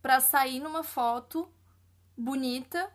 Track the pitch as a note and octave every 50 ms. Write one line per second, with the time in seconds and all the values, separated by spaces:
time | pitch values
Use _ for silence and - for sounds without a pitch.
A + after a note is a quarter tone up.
0 | - C4 C4 C4 C4 - - C#4+ C4+ C4 B3+ B3+ C#4+ D#4 D#4 D#4+ D#4+ - - C4+
1 | A#3+ A#3 A#3 A#3+ A#3+ - - D#4+ F4 - _ _ _ _ _ _ _ _ _ _
2 | _ _ _ - A#3 B3 C4+ C4+ C4 B3+ B3 C4 B3+ - - E4+ F#4 G4+